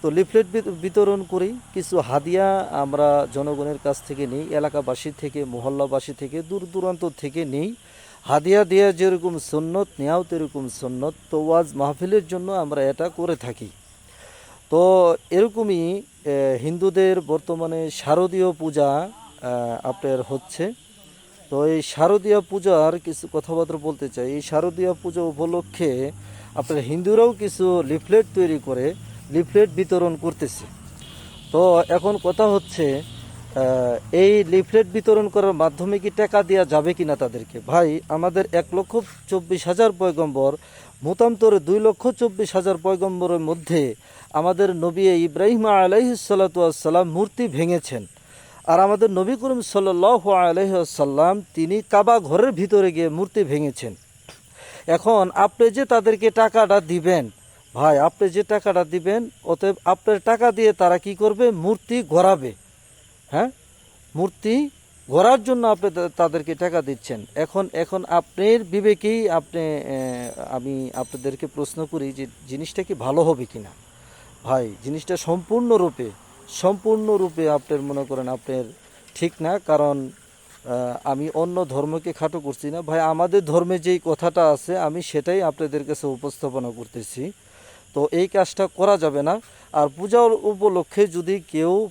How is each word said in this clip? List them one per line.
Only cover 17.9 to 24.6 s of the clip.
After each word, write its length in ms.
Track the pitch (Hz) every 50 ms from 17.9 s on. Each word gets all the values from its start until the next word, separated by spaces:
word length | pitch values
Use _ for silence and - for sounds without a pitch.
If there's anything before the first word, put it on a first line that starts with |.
শারদীয় 640 | 147 - - 147 147 170 180 185 170 190 185 180 170
পূজা, 580 | 151 160 160 147 151 143 139 139 147 170 196 226 - - - - - -
আহ, 460 | 127 123 120 120 117 117 - - 131
আপনার 340 | 127 - - 139 135 127 123
হচ্ছে। 500 | - 135 135 - - - - 165 202 240 - _ _ _ _ - - - _ _ _ _ - - -
তো 160 | 143 139 147
এই 160 | 156 160 160 143
শারদীয় 580 | - - 143 156 175 202 208 180 214 208 208
পূজার 580 | 185 - 190 196 175 196 180 160 156 160 165 175
কিছু 300 | - 165 156 - - 165 -
কথাবার্তা 440 | 156 - - 165 165 165 156 160
বলতে 320 | 156 147 156 151 135 143 131
চাই। 240 | - - 123 127 139
এই 100 | 147 143
শারদীয় 520 | - 160 151